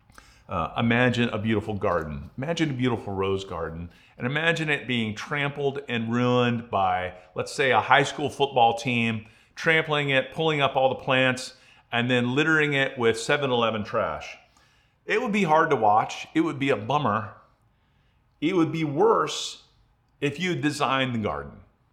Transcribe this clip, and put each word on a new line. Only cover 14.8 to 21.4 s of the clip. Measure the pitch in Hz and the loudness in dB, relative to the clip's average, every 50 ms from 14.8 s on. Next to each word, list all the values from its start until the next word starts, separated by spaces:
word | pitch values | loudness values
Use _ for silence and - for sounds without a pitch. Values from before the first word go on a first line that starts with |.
| _ _ _ _ - | _ _ _ _ -6
It | - 185 220 | -4 -2 -2
would | 254 233 | -2 0
be | 190 214 190 | 0 0 2
hard | 156 156 156 160 156 | 4 4 4 4 4
to | 143 | 2
watch. | 123 110 104 104 110 123 - - - - - - | 4 4 6 6 4 4 0 -4 -12 -10 -4 0
It | - | 0
would | 170 160 143 131 | 0 0 -2 -2
be | 139 139 | 0 0
a | 127 | 0
bummer. | 107 110 117 139 147 143 110 101 110 107 104 - - - _ _ _ _ _ _ _ _ _ _ _ _ _ _ _ _ _ _ - | 0 0 -2 -2 0 0 0 -2 -2 -4 -6 -14 -20 -20 _ _ _ _ _ _ _ _ _ _ _ _ _ _ _ _ _ _ -4
It | 143 165 190 | -2 0 2
would | 175 160 139 139 | 2 2 2 0
be | 160 160 | -4 -4
worse | 147 135 151 202 233 214 170 151 143 - - - - - - - _ _ _ _ _ _ _ _ _ _ - | -2 0 2 4 4 4 4 2 -2 -4 -6 -8 -10 -12 -14 -20 _ _ _ _ _ _ _ _ _ _ -4
if | 139 143 - | -4 -4 -2
you | - 180 180 | -2 -2 -2
had | 170 135 | -2 0
designed | 135 151 143 - 143 120 135 135 131 127 120 | -2 -2 -2 0 -2 0 0 0 0 -2 -2
the | 113 | -2
garden, | 104 95 73 71 | -2 -2 -2 -4